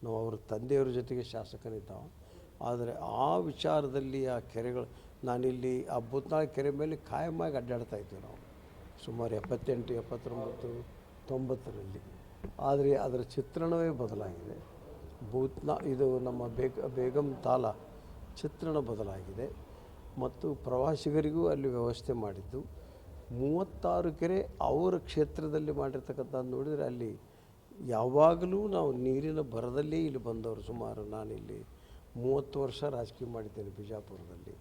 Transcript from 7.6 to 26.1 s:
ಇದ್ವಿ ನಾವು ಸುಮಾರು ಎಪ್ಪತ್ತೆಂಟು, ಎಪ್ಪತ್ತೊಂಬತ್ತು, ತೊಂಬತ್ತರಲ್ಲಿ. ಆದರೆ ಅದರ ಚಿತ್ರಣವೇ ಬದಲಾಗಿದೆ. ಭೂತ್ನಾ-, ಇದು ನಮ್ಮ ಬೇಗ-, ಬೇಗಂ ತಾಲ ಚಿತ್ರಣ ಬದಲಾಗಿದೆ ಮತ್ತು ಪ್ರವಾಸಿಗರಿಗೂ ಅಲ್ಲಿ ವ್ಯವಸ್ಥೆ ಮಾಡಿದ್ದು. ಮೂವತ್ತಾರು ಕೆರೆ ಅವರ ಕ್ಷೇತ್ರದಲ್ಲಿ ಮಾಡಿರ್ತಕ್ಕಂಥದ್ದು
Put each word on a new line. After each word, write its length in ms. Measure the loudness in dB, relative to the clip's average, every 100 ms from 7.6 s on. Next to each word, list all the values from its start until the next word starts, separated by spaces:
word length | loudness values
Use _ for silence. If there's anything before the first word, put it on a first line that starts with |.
| -2 -2 -2 -6
ಇದ್ವಿ 220 | -8 -12
ನಾವು 160 | -12 -14 -16 -18 -18 -16 -16 -12 -8
ಸುಮಾರು 300 | -2 0 0
ಎಪ್ಪತ್ತೆಂಟು, 580 | 0 -2 0 0 0
ಎಪ್ಪತ್ತೊಂಬತ್ತು, 960 | -4 -4 -6 -6 -6 -6 -6 -6 -6 -8 -14 -18 -18 -4
ತೊಂಬತ್ತರಲ್ಲಿ. 760 | -2 0 -2 -4 -8 -8 -10 -12 -16 -16 -12 -12 -2
ಆದರೆ 360 | 4 6 8 6
ಅದರ 260 | 4 0
ಚಿತ್ರಣವೇ 680 | -2 -2 -2 0 2 4 4
ಬದಲಾಗಿದೆ. 760 | 2 0 -2 -4 -6 -10 -10 -12 -16 -16 -14 -14 -12 -2
ಭೂತ್ನಾ-, 540 | 2 2 0 0 0 2
ಇದು 340 | 4 6 4
ನಮ್ಮ 280 | 0 -2 -4
ಬೇಗ-, 400 | 2 0 2 -2
ಬೇಗಂ 480 | 2 2 4 2 2
ತಾಲ 220 | 4 6 4 0 -8 -16 -14 -14 -12 -6
ಚಿತ್ರಣ 440 | -6 -4 0 0
ಬದಲಾಗಿದೆ 760 | 0 -2 -2 -4 -8 -6 -6 -6 -14 -16 -18 -16 -12 -4
ಮತ್ತು 360 | -4 -2 -2 -2
ಪ್ರವಾಸಿಗರಿಗೂ 920 | 0 2 4 2 4 4 4 4 4
ಅಲ್ಲಿ 200 | 4 2
ವ್ಯವಸ್ಥೆ 460 | 2 2 0 -2
ಮಾಡಿದ್ದು. 480 | 0 0 -4 -6 -8 -8 -12 -16 -16 -16 -16 -8
ಮೂವತ್ತಾರು 840 | 0 2 4 2 0 2 4 2
ಕೆರೆ 360 | 2 2 2 0 2
ಅವರ 360 | 4 6 4 2
ಕ್ಷೇತ್ರದಲ್ಲಿ 720 | 0 2 2 2 0 0 0
ಮಾಡಿರ್ತಕ್ಕಂಥದ್ದು 800 | 0 0 -2 -4